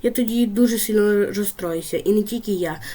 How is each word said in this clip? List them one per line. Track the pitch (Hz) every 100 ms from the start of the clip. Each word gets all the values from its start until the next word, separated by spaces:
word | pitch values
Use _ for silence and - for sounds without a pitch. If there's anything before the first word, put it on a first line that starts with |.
Я | 240
тоді | 240 240 233 240
дуже | 202 240 226
сильно | - 214 208 208 208
розстроївся, | 202 202 - 175 165 165 170
і | -
не | 214
тільки | 208 240 233
я, | 190 170 156 -